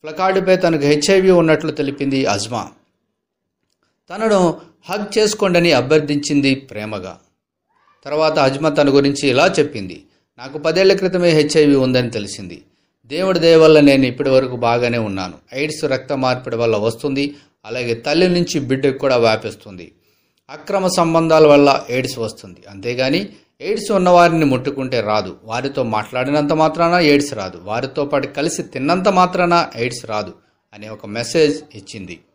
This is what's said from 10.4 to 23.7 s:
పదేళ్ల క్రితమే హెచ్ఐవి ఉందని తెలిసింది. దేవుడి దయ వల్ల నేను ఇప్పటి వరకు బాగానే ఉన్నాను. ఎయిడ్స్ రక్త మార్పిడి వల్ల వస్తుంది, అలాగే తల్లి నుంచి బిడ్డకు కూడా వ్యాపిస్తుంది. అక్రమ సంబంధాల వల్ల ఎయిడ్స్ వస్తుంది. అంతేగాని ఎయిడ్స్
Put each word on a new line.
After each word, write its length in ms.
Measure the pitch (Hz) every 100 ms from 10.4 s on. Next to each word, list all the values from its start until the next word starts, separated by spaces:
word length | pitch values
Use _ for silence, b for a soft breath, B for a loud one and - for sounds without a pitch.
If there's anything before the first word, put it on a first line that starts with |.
| 131 151
పదేళ్ల 360 | 160 170 190
క్రితమే 360 | 185 185 180 175
హెచ్ఐవి 460 | 156 147 160 147 139
ఉందని 360 | 127 127 120
తెలిసింది. 500 | 110 101 - 92 85 _ _ _ _ 113
దేవుడి 340 | 151 190 185
దయ 160 | 165 160
వల్ల 240 | 156 151
నేను 260 | 143 135 127
ఇప్పటి 240 | 123 135
వరకు 260 | 131 127 123
బాగానే 420 | 117 120 120 120
ఉన్నాను. 360 | 107 95 90 78 _
ఎయిడ్స్ 300 | 131 139 -
రక్త 300 | 147 131 -
మార్పిడి 420 | 135 127 143 135 117
వల్ల 200 | 117 104
వస్తుంది, 600 | 110 113 147 135 143 143 B _ 107
అలాగే 280 | 123 120
తల్లి 360 | 113 143 156 180
నుంచి 300 | 175 175 160
బిడ్డకు 380 | 123 135 139 131
కూడా 200 | 139 123
వ్యాపిస్తుంది. 720 | 113 107 107 101 104 90 85 _ _ _ _ _ _
అక్రమ 380 | 151 - 196 185
సంబంధాల 600 | 185 165 165 165 160 156
వల్ల 360 | 143 143 131 -
ఎయిడ్స్ 300 | 127 123 -
వస్తుంది. 440 | 110 - 98 87 -
అంతేగాని 600 | 101 113 123 131 165 202 B B _
ఎయిడ్స్ 300 | 156